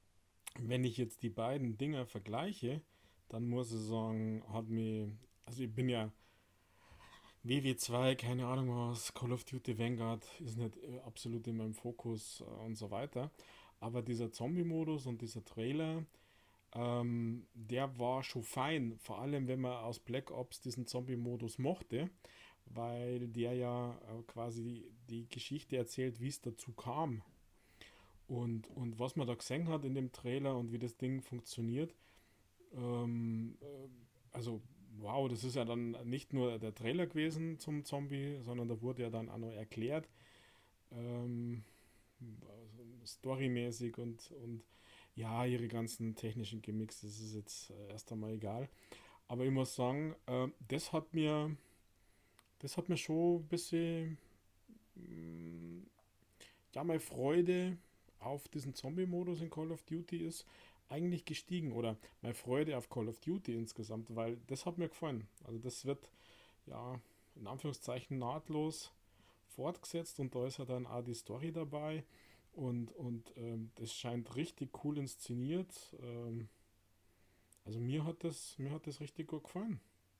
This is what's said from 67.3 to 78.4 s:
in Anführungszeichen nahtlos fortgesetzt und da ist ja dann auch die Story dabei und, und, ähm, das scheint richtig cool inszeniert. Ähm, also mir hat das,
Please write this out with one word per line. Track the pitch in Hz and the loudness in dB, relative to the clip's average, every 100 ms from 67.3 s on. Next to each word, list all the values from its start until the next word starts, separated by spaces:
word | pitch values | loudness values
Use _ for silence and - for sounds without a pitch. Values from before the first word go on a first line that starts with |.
| 107 | -12
in | 101 | -8
Anführungszeichen | 131 147 127 - 127 - 135 | -4 -4 -4 -4 -4 -2 0
nahtlos | 120 151 - 151 156 151 - - - - - - - | 0 -2 0 2 2 0 -10 -14 -20 -20 -20 -20 -14
fortgesetzt | - 143 175 - 170 160 - | -2 -2 -2 -4 -4 -4 -2
und | 131 | -2
da | 123 131 | 0 0
ist | 139 | -2
ja | |
dann | 127 123 123 | -2 -2 -2
auch | 120 | -4
die | 120 | -2
Story | 117 - 120 160 | -6 -6 -4 -2
dabei | 165 147 147 151 156 - - - - - | -2 -2 -2 -2 -2 -6 -16 -20 -20 -14
und, | 185 127 120 117 | -2 0 0 -2
und, | - 123 117 - - | -4 -4 -4 -6 -8
ähm, | 117 113 113 - | -4 -4 -6 -8
das | 113 | -6
scheint | - 120 120 117 131 | -4 0 0 0 -2
richtig | 165 - 131 - | -2 -2 -6 -2
cool | 147 147 | 0 0
inszeniert. | 135 - - 123 131 175 185 - - - | -2 -6 -2 0 2 0 0 -8 -14 -12
Ähm, | 123 117 117 113 110 - _ _ _ _ _ _ - - _ - | -8 -6 -4 -4 -6 -14 _ _ _ _ _ _ -20 -20 _ -16
also | 104 113 | -6 -2
mir | 120 151 | 0 2
hat | 156 165 | 0 -2
das, | 170 143 | -4 -4